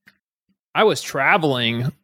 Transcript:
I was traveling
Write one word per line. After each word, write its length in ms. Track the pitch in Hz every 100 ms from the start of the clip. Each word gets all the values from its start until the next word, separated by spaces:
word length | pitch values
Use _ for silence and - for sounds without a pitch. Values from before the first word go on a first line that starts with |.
| _ _ _ _ _ _ _ 156
I 80 |
was 180 | 214 139
traveling 880 | - 139 143 190 156 123 117 117 127 -